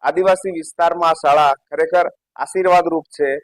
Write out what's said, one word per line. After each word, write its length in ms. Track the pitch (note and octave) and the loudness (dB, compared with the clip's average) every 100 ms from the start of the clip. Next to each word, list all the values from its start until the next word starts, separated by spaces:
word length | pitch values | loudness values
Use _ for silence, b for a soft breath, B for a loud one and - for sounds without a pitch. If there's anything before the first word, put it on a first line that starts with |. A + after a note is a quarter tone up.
| C3+ | -2
આદિવાસી 500 | D#3+ F#3+ F#3 F#3+ E3+ | 0 0 0 -2 -10
વિસ્તારમાં 560 | D#3 - E3+ E3+ E3 | -12 -2 -2 0 -2
આ 80 | D#3+ | 0
શાળા 320 | D3 D3 D3 C3+ _ | 2 2 2 0 _
ખરેખર 360 | D3 D#3+ F3 E3+ - _ - | -4 0 0 0 -4 _ -12
આશીર્વાદરૂપ 680 | C#3 F#3+ F#3 F3+ E3+ E3 D#3 - | -8 -2 2 2 2 -4 -6 -6
છે. 120 | C#3+ C#3 | -4 -4